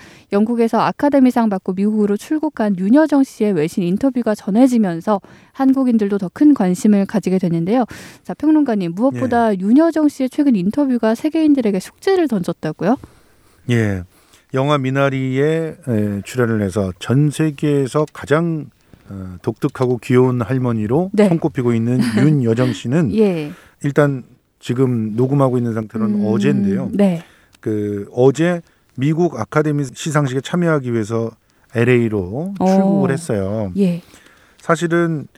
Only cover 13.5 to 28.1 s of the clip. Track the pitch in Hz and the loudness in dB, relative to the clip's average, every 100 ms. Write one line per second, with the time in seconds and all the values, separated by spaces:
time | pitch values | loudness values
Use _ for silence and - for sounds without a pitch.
13.5 | _ - 120 107 95 90 _ _ _ _ | _ -2 0 0 -2 -8 _ _ _ _
14.5 | 131 139 147 131 135 139 131 131 131 151 | -2 0 0 0 0 0 0 -4 -2 0
15.5 | 160 160 - - 110 104 101 - 123 117 | -2 -6 -10 -4 -2 -2 -4 -8 -2 0
16.5 | 110 101 95 95 87 - 131 151 135 160 | 0 -2 -2 -4 -6 -2 2 2 0 -4
17.5 | 139 151 143 131 151 151 - - 151 170 | -2 -2 0 0 -2 -4 -6 -2 0 0
18.5 | 156 131 _ _ - - 98 92 90 - | -6 -10 _ _ -20 -16 -14 -12 -10 -8
19.5 | 113 143 - 127 123 - 123 127 123 110 | -4 -6 -2 -2 -2 2 2 4 0 -2
20.5 | 131 127 113 104 139 185 208 208 165 160 | -2 -2 -2 -2 -2 -2 0 2 2 -2
21.5 | - 120 117 117 127 123 110 143 151 117 | -2 0 0 0 0 0 2 2 2 2
22.5 | 113 127 113 117 151 147 220 208 170 151 | 0 0 -2 -2 0 0 2 0 0 -8
23.5 | 180 - _ 143 139 143 135 - _ _ | -14 -20 _ -4 2 0 0 -10 _ _
24.5 | _ - 123 131 120 110 107 131 143 135 | _ -8 0 0 0 -2 -2 0 2 2
25.5 | 123 120 113 107 110 107 208 104 202 202 | 0 -2 -4 -6 -4 -2 0 0 2 2
26.5 | 202 196 196 185 196 196 170 - _ _ | 2 0 -2 -4 0 0 0 -8 _ _
27.5 | _ 117 107 104 101 101 | _ -6 -4 -4 -6 -6